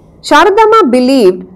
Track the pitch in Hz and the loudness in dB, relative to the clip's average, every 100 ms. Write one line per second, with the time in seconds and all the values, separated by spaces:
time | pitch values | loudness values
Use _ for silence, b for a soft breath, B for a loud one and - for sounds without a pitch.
0 | _ _ - 302 370 415 427 453 294 254 | _ _ -2 0 2 0 2 2 0 0
1 | 247 269 185 185 - | 0 0 0 -2 -10